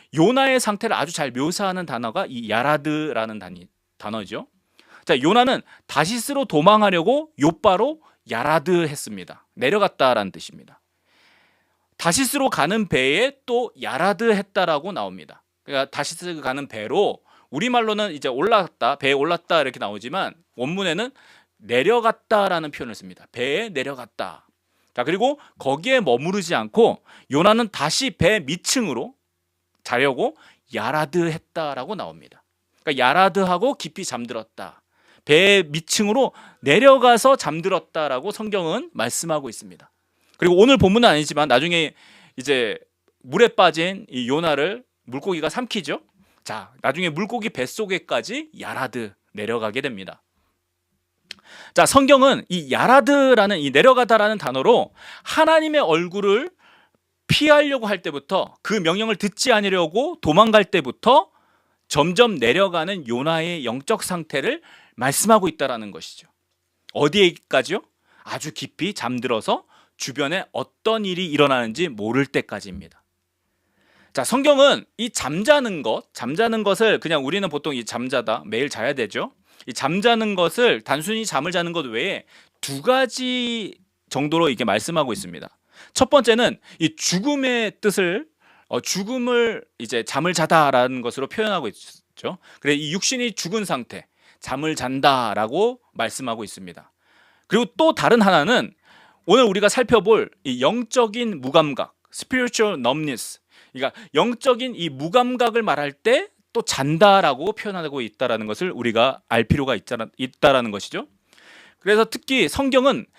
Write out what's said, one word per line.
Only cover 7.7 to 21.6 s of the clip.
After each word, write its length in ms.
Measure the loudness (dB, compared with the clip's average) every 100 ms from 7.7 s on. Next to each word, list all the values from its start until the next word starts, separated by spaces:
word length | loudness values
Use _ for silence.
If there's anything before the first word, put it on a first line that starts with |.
| 2 0 -4 _ _ -10
야라드 580 | -4 0 0 2 0 0
했습니다. 580 | -6 -12 -14 -16 -20 _
내려갔다라는 800 | -4 0 2 0 2 2 2 -2
뜻입니다. 500 | -8 -18 -20 -20 _ _ _ _ _ _ _ _ _ _ _ _ -4
다시스로 520 | -2 0 0 0 -2
가는 380 | 0 -2 -2 -2
배에 500 | 0 0 0 -2 -4 -4
또 260 | -4 -4 -10
야라드 500 | -8 -2 -2 0 0
했다라고 600 | 0 -2 -2 0 -2 -4
나옵니다. 520 | -8 -8 -10 -20 -20 _ _
그러니까 260 | -8 -4 -4
다시스 520 | -6 -8 -8 -12 -8
가는 260 | -8 -8 -10
배로, 520 | -12 -4 -2 -2 -4 _ _ _
우리말로는 640 | -6 -2 0 0 -2 -4
이제 140 | -6 -6
올랐다, 680 | -2 2 2 0 -2 -2 0
배에 180 | 0
올랐다 480 | 0 0 -2 0 0
이렇게 180 | 0 -4
나오지만 540 | -8 -8 -8 -6 -6 -10 _ -8
원문에는 560 | -6 -4 -4 -4 -6 _ _ _ _
내려갔다라는 1120 | _